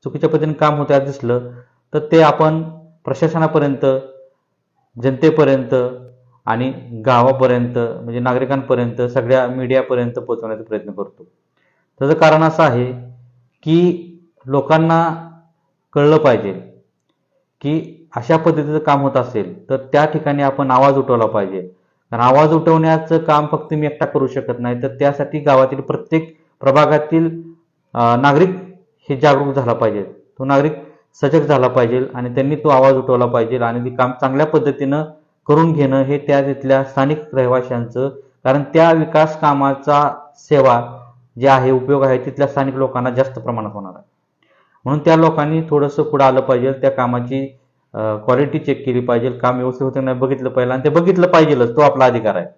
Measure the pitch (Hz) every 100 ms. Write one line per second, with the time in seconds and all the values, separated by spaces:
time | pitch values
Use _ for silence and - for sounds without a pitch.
0 | - 143 156 156 156 147 151 147 143 139
1 | 135 135 117 123 120 - _ _ _ 151
2 | 151 165 156 147 156 160 160 - - _
3 | - 131 160 165 160 160 143 131 135 131
4 | - - - _ _ _ _ _ _ 120
5 | 127 127 160 156 143 135 123 127 123 127
6 | - _ _ _ - 117 127 135 - 117
7 | 120 120 123 127 127 123 120 120 117 -
8 | 117 117 123 123 131 139 127 123 117 107
9 | 120 127 120 131 123 127 123 131 131 127
10 | 120 123 123 113 113 110 110 107 95 95
11 | 98 _ - _ _ _ _ _ _ _
12 | 135 156 160 156 160 160 160 123 123 -
13 | - - - _ _ _ 156 165 175 180
14 | - - _ _ 127 139 143 160 165 165
15 | 165 160 - - _ _ _ _ _ 147
16 | 147 156 147 110 98 90 - - _ _
17 | _ _ _ _ _ _ 139 160 - -
18 | _ - 117 160 165 147 147 151 151 139
19 | 139 135 117 110 92 - - 135 - 143
20 | 151 156 151 143 139 139 135 127 139 135
21 | 123 120 110 107 98 95 90 _ _ _
22 | _ 117 123 135 151 160 160 160 160 160
23 | 160 165 160 151 147 156 - 156 151 143
24 | 139 147 131 135 123 120 120 120 131 123
25 | 143 139 139 151 143 135 131 135 - -
26 | - 160 160 _ _ _ 135 151 147 151
27 | 147 165 165 165 - - _ _ _ 117
28 | 120 120 143 143 185 185 - - _ _
29 | _ 135 147 139 139 135 120 117 113 104
30 | 95 - _ _ 135 139 151 - - _
31 | _ _ 143 160 147 139 127 127 117 127
32 | 131 127 123 120 135 151 151 135 135 135
33 | 127 127 135 123 113 123 117 120 123 123
34 | 127 - 131 135 151 156 143 139 139 147
35 | 156 - _ _ - 147 165 151 139 135
36 | 135 143 143 139 139 139 131 135 135 -
37 | 135 151 - 131 123 127 123 120 117 123
38 | 135 135 - _ 127 143 139 160 165 160
39 | 156 151 156 - 151 139 139 135 - 143
40 | 147 - - _ - 147 131 117 - -
41 | - _ _ - 131 135 127 131 127 139
42 | 135 123 143 135 139 - 139 131 - 127
43 | 123 123 135 120 120 117 104 101 95 87
44 | _ _ _ _ _ _ _ _ 127 147
45 | 151 160 160 160 147 160 160 147 143 143
46 | 151 143 135 131 131 123 131 131 139 135
47 | 123 123 123 135 135 _ _ _ _ 107
48 | 110 107 117 127 143 156 - 135 131 123
49 | 123 120 127 120 127 127 127 127 135 135
50 | 131 123 131 135 127 127 123 131 143 151
51 | 170 180 175 170 151 135 117 151 147 135
52 | 127 120 107 92 85